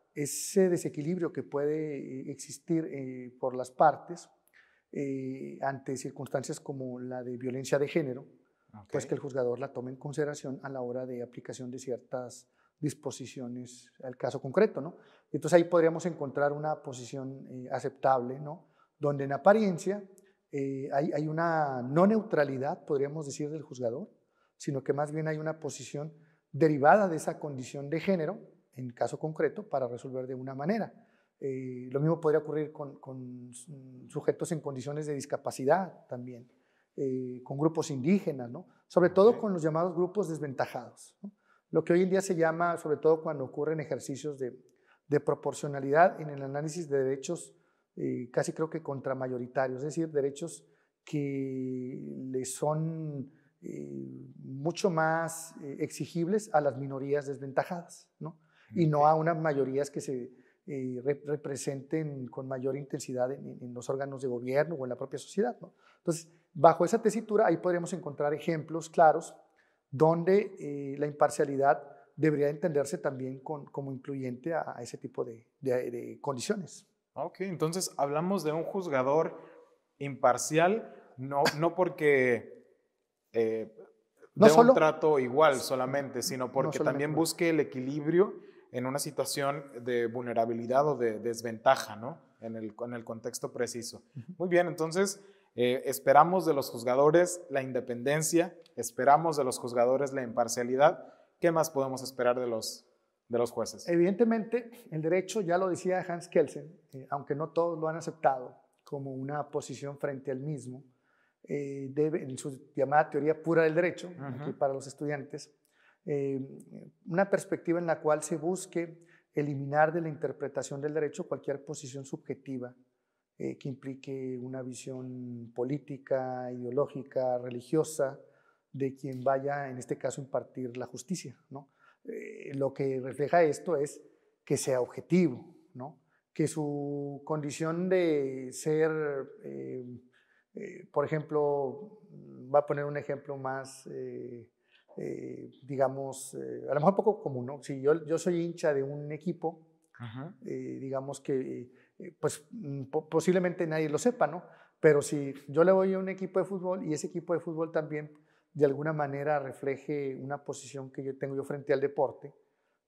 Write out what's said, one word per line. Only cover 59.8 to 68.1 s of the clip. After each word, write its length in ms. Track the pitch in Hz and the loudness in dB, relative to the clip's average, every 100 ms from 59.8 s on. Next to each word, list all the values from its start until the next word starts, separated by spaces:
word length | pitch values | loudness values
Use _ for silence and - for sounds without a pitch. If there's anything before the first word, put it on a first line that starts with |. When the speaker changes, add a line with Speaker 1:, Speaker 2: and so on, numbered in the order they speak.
| 139 | -2
Speaker 1:
que 80 | - | -4
se... 320 | 147 127 123 - _ _ - | -6 -6 -8 -14 _ _ -10
Eh, 340 | 143 127 127 | -6 -6 -4
rep-, 200 | 131 139 | -2 -4
representen 1000 | 139 147 143 135 - 139 131 160 156 139 127 | -4 -6 -4 -6 -4 -6 -4 -4 -2 -6 -8
con 220 | - 131 | -10 -8
mayor 280 | 131 131 139 | -4 -2 -4
intensidad 540 | 139 147 - 123 127 | -6 -8 -6 -2 -2
en, 280 | 143 139 - | -2 -10 -12
en 120 | 123 | -12
los 140 | 123 120 | -8 -4
órganos 340 | 135 139 135 | -4 -4 -4
de 60 | 131 | -4
gobierno 460 | 120 123 135 156 | -4 0 2 2
o 100 | 160 | -2
en 40 | 127 | -6
la 80 | 123 | -6
propia 240 | 135 143 | -8 -10
sociedad, 360 | - - 240 226 | -4 0 0 -2
¿no? 120 | - _ _ _ | -12 _ _ _
Entonces, 300 | - 160 - _ _ | -4 -4 -6 _ _
bajo 320 | - 156 160 | 6 8 8
esa 160 | 175 220 | 6 4
tesitura, 460 | 220 202 226 208 220 | 2 0 0 4 4
ahí 120 | 165 | 4
podríamos 340 | 180 175 170 | 2 0 -2
encontrar 420 | 180 151 | -6 -8